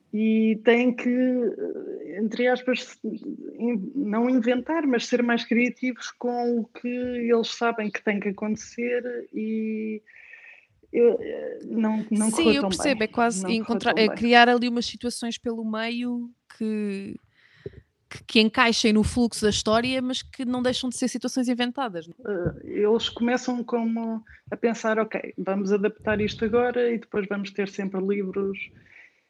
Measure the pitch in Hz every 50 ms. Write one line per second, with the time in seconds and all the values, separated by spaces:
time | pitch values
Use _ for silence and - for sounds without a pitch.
0 | _ - - 214 220 220 220 220 220 220 220 220 - 240 233 240 247 254 240 -
1 | - 247 247 254 254 254 254 247 240 208 - - - - - - - - - -
2 | - 147 165 190 220 208 226 - 247 247 254 247 247 254 247 - - - - _
3 | - 220 180 - - 95 - - - - - - 226 240 240 190 190 - - 139
4 | 170 208 202 226 240 254 262 254 214 247 247 247 240 - 311 330 311 277 247 226
5 | - - 247 240 247 240 233 233 233 - 226 233 247 247 233 - 254 254 233 -
6 | - - - - - 240 240 240 240 240 240 233 220 - - - - 247 247 247
7 | 247 247 247 240 240 233 233 226 220 - - - 240 233 226 226 208 202 - -
8 | - 220 202 208 - 208 190 - 214 214 214 220 - - - 240 233 247 247 240
9 | 233 247 240 240 - - - 214 214 220 220 220 220 220 220 214 220 214 214 214
10 | _ _ - - - - - - - - - - _ _ _ _ _ - - 233
11 | 240 233 - - - - 73 - - - - - - - 226 226 220 214 220 220
12 | 214 - 214 202 208 226 220 - 330 - - 277 - - - - - 294 262 214
13 | 220 214 - 247 233 233 220 185 190 - 233 226 214 - 233 196 226 240 - -
14 | 220 208 - 185 226 240 240 240 240 240 247 247 240 247 240 240 - - - 214
15 | - 240 - - 240 233 220 - - 247 233 226 226 220 214 220 226 233 240 240
16 | 240 247 240 240 240 240 - _ _ - - - 226 220 214 214 208 202 196 196
17 | 196 202 - - _ _ _ _ _ _ _ _ - - - - - _ _ _
18 | _ - - - - - - 226 214 220 - 262 247 233 220 - - 220 214 214
19 | 202 - - 247 240 226 - - 214 208 202 - - 220 214 233 240 254 262 262
20 | 254 254 254 - - - - - 262 240 247 254 240 247 247 - - 254 - -
21 | 262 233 - 233 - 247 - 262 247 247 247 226 247 247 240 285 269 226 180 165
22 | 160 170 - - 254 208 202 175 175 170 - - - - 147 196 208 208 226 226
23 | - - - - 233 240 254 247 247 254 247 247 233 - 240 233 226 226 226 226
24 | 226 226 226 220 226 - - - - - 208 202 - 233 220 226 - 220 220 220
25 | 214 220 - - - - - - 180 190 196 202 196 190 208 202 196 214 214 -
26 | - 220 214 208 214 202 - - 233 214 226 240 247 247 233 247 240 240 233 220
27 | - - - 214 196 190 202 202 196 196 - - 196 196 - - 196 95 - 190
28 | 190 196 202 202 196 185 180 196 196 196 196 196 - - - - - _ - -
29 | - - _ _ _